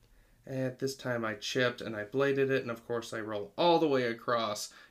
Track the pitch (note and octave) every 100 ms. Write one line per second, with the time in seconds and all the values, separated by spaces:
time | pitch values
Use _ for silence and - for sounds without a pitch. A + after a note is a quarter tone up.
0 | _ _ _ _ - C3 C3 B2+ C3+ C3+
1 | C3 A#2+ A2+ G#2+ - C3+ B2 A#2 A2 G#2+
2 | G#2 C3 C#3 C#3 C3+ C3+ B2 A2+ - A#2
3 | A2+ A#2 G#2+ G#2+ G2+ - E3+ E3 D#3 C3+
4 | A#2+ A#2 - A#2 A2 G#2+ - - -